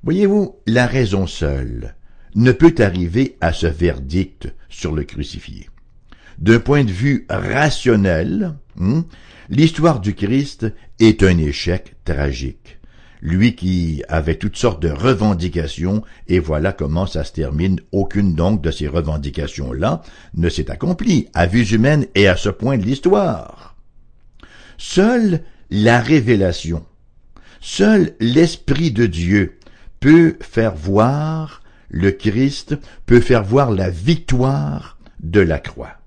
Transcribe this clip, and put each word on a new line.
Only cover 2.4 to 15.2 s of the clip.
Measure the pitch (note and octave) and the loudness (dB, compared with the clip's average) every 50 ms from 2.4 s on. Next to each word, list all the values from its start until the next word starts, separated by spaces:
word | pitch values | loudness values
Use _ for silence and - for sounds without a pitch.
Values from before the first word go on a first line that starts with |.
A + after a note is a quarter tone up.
| A#2 B2+ | 4 4
peut | B2 - D#3+ E3 E3 - | 4 6 6 6 6 6
arriver | A2+ G2 F2 F2+ F2+ E2+ E2 A#2 C3+ - - _ | 0 0 2 -2 -4 -2 0 0 -2 -2 -2 _
à | - E2 E2 | -2 -2 -2
ce | - - E2 | 0 -2 -4
verdict | D2 D#2 F2 E2+ C#2+ B1 C2+ C2 D2+ F#2 F#2+ - - _ - - - - - - | -2 0 0 -2 -2 -2 -8 -4 -2 -4 -4 -4 -8 _ -14 -14 -14 -14 -18 -20
sur | - - - D#2 D#2 | -16 -10 -8 -6 -4
le | D#2 C#2 | -6 -6
crucifié. | - - - C#2 - - - - - - G1+ G1+ - - - - _ _ - _ - - _ _ - - - | -8 -10 -12 -10 -10 -12 -16 -16 -16 -18 -18 -18 -20 -20 -20 -20 _ _ -20 _ -20 -20 _ _ -20 -14 -4
D'un | - F#2+ A2+ A#2 | 2 4 4 4
point | - - D3 D3 C#3 | 4 2 2 2 2
de | A2 | 0
vue | F#2 F2+ A#2 C#3+ C#3 A2+ - - | -2 -2 -2 -2 -2 -2 -4 -6
rationnel, | - F#2+ F#2+ - - C3+ D3+ D#3 - - - B2+ A2+ G#2 G2 F#2+ E2+ D#2 E2 - F3 G3+ G#3+ F3 D3+ C#3+ - _ - | -6 -6 -4 -4 -2 0 0 0 -2 0 0 2 2 4 2 2 0 0 -2 -2 -2 -4 -4 -4 -6 -10 -16 _ -12
hmm, | - F2 F#2 B2 D#3+ E3 D#3+ - - - - - - - - | -4 -2 0 0 -2 -2 -6 -12 -20 -20 -20 -20 -20 -14 -4
l'histoire | - B2 D#3 D#3+ D#3+ - D3+ E3+ D#3 A#2+ | 2 4 4 4 2 2 2 2 2 2
du | F#2 G#2 G2 | -2 -4 -4
Christ | - G2+ G2 A#2+ C3+ C#3+ C#3 - - A2 G#2+ - - - - - - | -2 -2 0 0 0 -2 -4 -8 -8 -8 -8 -8 -8 -20 -20 0 4
est | A2+ A2+ G#2+ - G2 | 6 6 6 6 4
un | F#2+ F2+ E2+ | 4 4 4
échec | D#2 D2 C#2+ - - F2 F2 F2+ - - - - - | 2 -2 -4 -4 -4 -4 -4 -4 -4 -10 -20 -14 -8
tragique. | - E2+ C#2 C#2+ C#2+ C2+ B1+ - C2 - - _ - - - - - _ - - - - - | -6 -4 -2 -2 -4 -4 -6 -8 -10 -10 -12 _ -20 -20 -20 -20 -20 _ -20 -20 -20 -20 -12
Lui | - - E2 F#3 - A#2+ - | -6 -2 0 4 4 2 2
qui | - - F#2 F#2 F2+ F2 E2 D#2 C#2 - - | 0 -2 -2 -2 0 -2 -2 -4 -6 -6 -4
avait | - E2 D#2 E2 D#2+ - | -4 -4 -2 -2 -4 -4
toutes | - - - - | -4 -8 -6 0
sortes | - - - D2+ | -2 -2 0 0
de | E2 E2 | -4 -4
revendications, | D2 C#2+ F#2 C3+ - F2 | -4 0 0 0 0 2